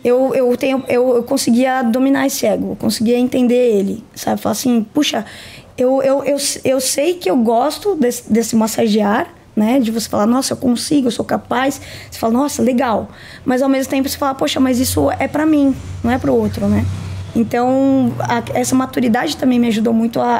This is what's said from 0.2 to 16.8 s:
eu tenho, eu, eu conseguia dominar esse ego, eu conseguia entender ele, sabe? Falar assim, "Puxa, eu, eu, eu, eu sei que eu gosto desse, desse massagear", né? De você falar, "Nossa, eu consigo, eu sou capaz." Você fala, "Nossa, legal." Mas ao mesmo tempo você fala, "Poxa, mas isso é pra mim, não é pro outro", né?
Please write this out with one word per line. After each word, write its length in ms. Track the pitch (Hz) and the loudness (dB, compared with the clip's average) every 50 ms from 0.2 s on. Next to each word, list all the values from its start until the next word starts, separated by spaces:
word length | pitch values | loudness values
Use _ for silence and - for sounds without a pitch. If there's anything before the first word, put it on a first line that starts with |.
| 262 262 - | 2 2 2
eu 200 | 269 254 247 247 | 2 2 2 2
tenho, 280 | 240 294 277 269 262 262 - | 0 0 0 0 -2 -2 0
eu, 280 | 233 247 247 262 240 | 0 2 2 2 2
eu 80 | 240 240 | 0 0
conseguia 580 | 240 277 269 - - 233 233 254 262 254 262 | 0 -2 -2 2 2 2 2 4 2 2 0
dominar 460 | 254 226 220 254 262 269 277 269 269 277 | 0 0 2 2 2 2 2 2 2 0
esse 180 | 269 - - | -2 0 0
ego, 280 | 220 190 180 190 196 - | 0 0 0 -2 -6 -6
eu 20 | |
conseguia 420 | - 226 220 214 - 226 220 240 240 | -4 -2 -4 -2 0 2 2 2 2
entender 380 | 247 247 - 262 247 240 240 247 247 240 214 196 | 2 0 2 2 2 4 4 4 4 4 2 2
ele, 240 | 196 196 190 - - - - | 0 0 -4 -8 -12 -18 -16
sabe? 260 | - - - 220 202 | -8 -4 -4 -4 -2
Falar 120 | - 208 | -2 -4
assim, 340 | 220 208 - 262 240 233 208 - - | -4 -2 0 0 0 0 0 0 0
"Puxa, 320 | 294 294 - - 226 202 - - - - - - - - - - | 0 0 0 -2 -4 -6 -8 -14 -18 -20 -20 -20 -20 -20 -20 -4
eu, 280 | - 254 254 262 269 269 | -2 0 2 2 2 2
eu, 200 | 269 269 277 269 | 2 0 0 0
eu, 140 | 285 285 285 285 - - - - | 0 -2 -2 -2 -4 -6 -4 -2
eu 160 | - 262 269 | 0 0 0
sei 360 | 262 - - - 285 339 359 | 0 -2 -2 0 0 0 -2
que 120 | 349 - 370 | -2 -2 0
eu 100 | 359 262 | 0 2
gosto 580 | 226 220 233 226 254 294 302 - - 415 392 | 2 2 2 2 0 0 -2 -4 -2 -2 0
desse, 360 | 311 254 247 240 - - - | 0 0 0 0 -4 -4 0
desse 240 | 214 226 233 226 - | 0 0 0 0 0
massagear", 720 | 226 214 220 - - 233 226 202 220 208 202 208 247 339 - - - - - - | 0 0 0 0 0 0 2 2 2 2 2 0 0 -2 -4 -10 -20 -20 -8 -2
né? 240 | - 208 220 247 277 | 0 0 2 2 2
De 100 | 247 214 | 2 0
você 180 | 220 233 220 - | -2 -4 -4 -4
falar, 200 | - 214 208 214 | -2 0 2 2
"Nossa, 260 | 240 262 262 - - | 2 2 0 -2 -4
eu 40 | - | -2
consigo, 500 | - 254 247 233 - - 302 294 247 247 | 0 0 0 0 0 0 0 2 2 0
eu 40 | |
sou 140 | 220 - - | -2 -2 -4
capaz." 560 | - - 208 - - - 240 262 277 285 - - - - - - - | -4 -4 -4 -4 -4 -2 0 0 -2 -2 -4 -12 -16 -16 -18 -18 -16
Você 80 | - - | -10 -4
fala, 140 | - 226 226 | -2 0 2
"Nossa, 280 | 247 285 285 - - | 2 0 0 0 0
legal." 480 | 226 233 262 240 269 247 214 190 214 - - - - - - - - | 0 0 2 2 0 0 0 -2 -4 -6 -14 -20 -20 -20 -20 -8 -4
Mas 200 | - 254 254 269 | -2 0 2 2
ao 60 | 269 | 2
mesmo 200 | 269 262 269 262 | 2 0 0 0
tempo 180 | 294 269 262 277 | -2 -2 -2 -2
você 120 | - - | -2 -2
fala, 160 | 285 277 269 | -2 -2 -2
"Poxa, 240 | 269 - 294 - - | -2 -2 -2 0 0
mas 200 | 262 254 254 233 | 0 2 2 0
isso 300 | 262 - - - - - - - | 0 0 0 0 0 0 0 -2
é 100 | 262 269 | -4 -2
pra 200 | - 294 311 320 | -2 0 2 2
mim, 260 | 311 294 277 277 262 - - - - - - | 4 4 4 2 0 -2 -6 -12 -12 -6 -2
não 80 | 233 | -2
é 80 | 247 254 | -2 0
pro 120 | 247 285 262 | 0 2 2
outro", 320 | 233 214 208 - - 208 202 | 2 2 0 -2 -2 0 0
né? 180 | 208 208 | 2 0